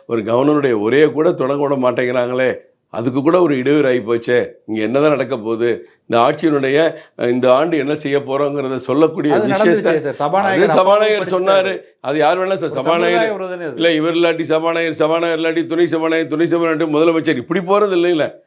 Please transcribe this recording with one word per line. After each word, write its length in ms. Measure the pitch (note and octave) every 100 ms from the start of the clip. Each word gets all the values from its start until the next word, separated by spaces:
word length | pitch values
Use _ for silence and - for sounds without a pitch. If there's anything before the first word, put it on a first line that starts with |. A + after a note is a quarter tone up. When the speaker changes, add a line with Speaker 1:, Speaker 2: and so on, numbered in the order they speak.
| -
Speaker 1:
ஒரு 160 | A#2
கவர்னருடைய 500 | G#2 A#2+ C#3 D3+ C#3
உரையை 400 | A2 G#2+ C3+ D3+
கூட 200 | C3 D#3+
தொடங்க 300 | C#3+ C3 C#3+ C#3+
விட 240 | C#3 B2
மாட்டேங்கிறாங்களே, 640 | A#2+ B2 B2 B2 B2+ B2+ F#2+ - _ _
அதுக்கு 320 | G2+ A#2+ B2+
கூட 200 | C#3 F3+
ஒரு 160 | E3+ C3+
இடையூறு 300 | B2+ D3+ C3+
ஆகி 100 | B2
போச்சே, 500 | G#2 A#2 A#2+ B2 G2 - -
இங்க 160 | A2
என்னதான் 280 | A2 C3+ D3+
நடக்க 260 | C#3 B2+ B2+
போகுது, 520 | G#2+ A2+ A#2+ G#2 - _ -
இந்த 160 | A#2
ஆட்சியினுடைய, 720 | B2+ D3+ E3 D3 C3+ C#3+ D#3+ - - -
அஹ், 100 | B2
இந்த 240 | B2 B2+
ஆண்டு 260 | B2+ E3 E3
என்ன 160 | C3+
செய்ய 240 | D3+ C#3+ C#3
போறோங்கிறத 580 | B2+ C3+ C#3+ C#3+ C3 C3
சொல்லக்கூடிய 580 | B2+ C3+ D#3+ D#3+ D3
Speaker 2:
அது 120 | C#3+ -
Speaker 1:
விஷயத்தை 460 | F#3+ - G3 E3+
Speaker 2:
நடந்துச்சே 60 | D#3+
சார், 140 | C#3+
சபாநாயகர் 580 | B2+ D3 F#3 G3+ F#3+ G3
Speaker 1:
அது 100 | F#3
Speaker 2:
அப்பவும் 40 |
Speaker 1:
சபாநாயகர் 420 | F#3 G#3 G#3+ G#3 F3+
Speaker 2:
படிச்சாரு. 60 |
Speaker 1:
சொன்னாரு. 480 | F#3 F#3+ G3 F#3+ F3+ - _
அது 180 | B2+ D3+
யார் 200 | D3+ F3+
வேணா 140 | F#3
சார், 180 | F#3+ D#3+
Speaker 2:
ஒரு 0 |
Speaker 1:
சபாநாயகர் 580 | C3+ C3+ E3+ E3+ F#3+ A3
Speaker 2:
சம்பிரதாய 40 |
விரோதம் 280 | G3 F#3 F3+
அது. 140 | E3
Speaker 1:
இல்ல, 180 | B2+ E3
இவர் 220 | D#3 D#3+
இல்லாட்டி 280 | E3+ E3+ E3
சபாநாயகர், 520 | D3+ D#3+ E3 E3 E3
சபாநாயகர் 440 | D#3 D3+ E3 E3+ D#3+
இல்லாட்டி 280 | E3 E3 C#3
துணை 200 | E3 E3+
சபாநாயகர், 440 | D#3+ D#3+ D#3+ D3+
துணை 160 | D3+ E3
சபாநாயகர் 440 | E3+ E3 D#3 D#3+
முதலமைச்சர், 460 | D3 E3 E3 D#3+ C3
இப்படி 240 | A#2 F3
போறது 380 | F3 G3+ G#3 F3+
இல்லைங்கள. 340 | F3 E3 B2+ -